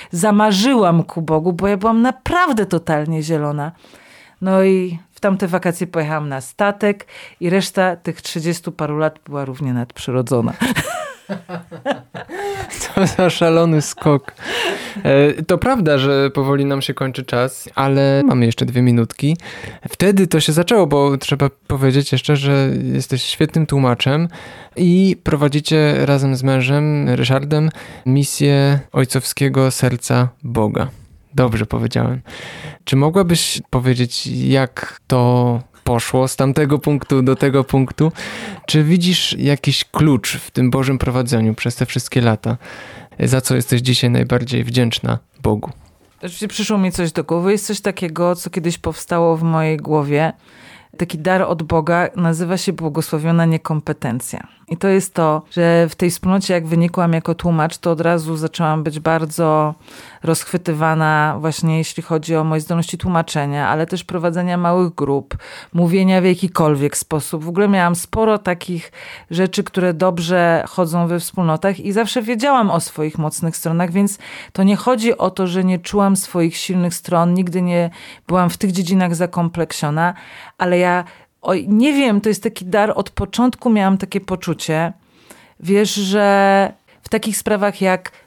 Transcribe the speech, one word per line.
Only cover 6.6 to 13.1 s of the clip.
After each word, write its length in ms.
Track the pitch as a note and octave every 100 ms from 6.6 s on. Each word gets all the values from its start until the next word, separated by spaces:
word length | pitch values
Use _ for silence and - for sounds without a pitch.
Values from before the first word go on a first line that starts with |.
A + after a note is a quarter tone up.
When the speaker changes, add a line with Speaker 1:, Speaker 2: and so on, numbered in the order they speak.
| G3+ G3+ G#3 G3+ - - - -
Speaker 1:
i 100 | F3
reszta 460 | F#3+ F3 - F#3 F3
tych 260 | - D#3
trzydziestu 500 | - E3+ D#3+ E3+ -
paru 260 | - D3+ D3
lat 220 | D#3 D#3 -
była 200 | C#3+ C3+
równie 280 | B2+ C#3
nadprzyrodzona. 800 | B2 A#2+ - - B2+ A#2+ C3+ - -
<laughs> 40 | C4 - C#5+ F5 D5 B4+ - F3+ - E3+ - E3+ - - - - - F4+ G4+ G4 F#4+ -
Speaker 2:
Co 280 | - -
za 220 | F#3+